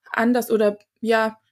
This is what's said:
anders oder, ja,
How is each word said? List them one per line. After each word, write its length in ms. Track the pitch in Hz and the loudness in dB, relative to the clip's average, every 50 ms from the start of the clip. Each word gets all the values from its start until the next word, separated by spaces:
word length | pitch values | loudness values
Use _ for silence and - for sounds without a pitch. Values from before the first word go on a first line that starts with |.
| _ - | _ -8
anders 400 | - - 226 233 247 240 233 - | -4 -2 0 0 0 0 0 0
oder, 280 | 226 214 214 208 208 - _ _ _ _ | 0 0 2 0 -2 -4 _ _ _ _
ja, 380 | - 220 226 220 220 220 220 - _ _ | -4 -2 0 0 0 -2 -4 -8 _ _